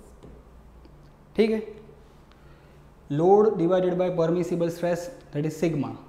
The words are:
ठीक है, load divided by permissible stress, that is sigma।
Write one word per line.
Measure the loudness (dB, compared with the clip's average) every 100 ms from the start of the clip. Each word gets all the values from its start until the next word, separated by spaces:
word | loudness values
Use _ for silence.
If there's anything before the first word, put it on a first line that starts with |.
| -20 -20 -20 -20 -20 -20 -20 -20 -20 -20 -20 -20 -10 0
ठीक | 0
है, | 0 -6 -14 -20 -20 -20 -20 -20 -20 -20 -20 -20 -20 -20 -20 -8
load | 0 4 6 6 2
divided | 2 2 2 0
by | -2
permissible | 0 0 0 0 -2 -2 -2
stress, | -4 -4 -6 -14 -10
that | -6 -4
is | -2
sigma। | -2 -2 -4 -8